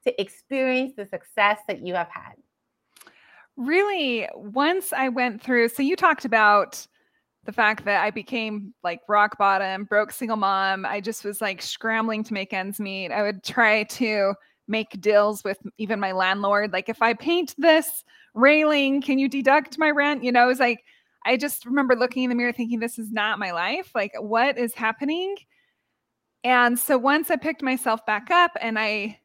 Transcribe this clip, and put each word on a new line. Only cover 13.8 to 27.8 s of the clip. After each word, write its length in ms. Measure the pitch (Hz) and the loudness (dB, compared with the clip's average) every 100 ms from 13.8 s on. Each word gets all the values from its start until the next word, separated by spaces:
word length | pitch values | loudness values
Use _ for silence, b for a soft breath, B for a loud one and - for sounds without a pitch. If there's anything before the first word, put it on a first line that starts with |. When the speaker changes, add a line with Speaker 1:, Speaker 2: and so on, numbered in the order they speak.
Speaker 2:
to 500 | 214 - 233 214 196 196 b b - | -2 -4 -2 0 0 -2 b b -6
make 340 | 220 214 202 | -4 -4 -4
deals 420 | 196 208 208 208 | 4 4 4 0
with 140 | 202 202 196 _ | -6 -8 -10 _
even 220 | 214 214 | -6 -4
my 120 | 196 | -2
landlord. 580 | 185 185 196 202 202 208 | 0 0 2 2 2 0
Like, 160 | 185 190 | -4 -4
"If 140 | 226 | 0
I 120 | 233 | 0
paint 420 | 226 285 339 320 - | 0 0 0 -2 2
this 460 | 320 311 311 - - b b | 4 4 2 -8 -14 b b
railing, 680 | - 254 302 302 302 277 277 | 2 6 6 4 2 2 0
can 180 | 269 269 | 0 0
you 80 | 269 | 0
deduct 500 | 277 269 285 277 - | 0 4 4 2 -2
my 140 | 311 | 0
rent?" 320 | 294 285 285 | 2 0 0
You 80 | 247 | 0
know, 120 | 247 | 4
it 40 | 247 | 4
was 120 | 254 | 4
like, 240 | 247 233 b b b b - | 0 0 b b b b -2
I 120 | 254 | 0
just 280 | 285 - 240 | -2 -6 -4
remember 300 | 269 269 247 | 0 2 2
looking 280 | 247 247 | 2 -2
in 60 | 254 | -2
the 60 | 247 | 0
mirror 160 | 240 | -2
thinking, 280 | 233 233 240 | -2 -4 -4
"This 180 | 233 - | -4 -8
is 140 | 214 | -8
not 280 | 220 214 208 | -4 -2 -2
my 120 | 196 | -4
life. 400 | 170 180 294 370 | -2 -4 -4 -6
Like, 200 | 233 202 - | -4 -4 -6
what 380 | 208 226 262 269 | -2 0 2 0
is 160 | 240 | -4
happening?" 640 | - 220 226 277 330 370 392 _ _ _ _ _ _ _ _ _ _ | -2 -4 -2 -4 -4 -4 -8 _ _ _ _ _ _ _ _ _ _
And 360 | 240 247 240 240 | 0 4 4 2
so 180 | - 262 | 0 2
once 320 | 247 294 330 | 2 0 0
I 40 | 311 | -2
picked 280 | 294 311 | -2 -4
myself 420 | 269 254 | -4 -2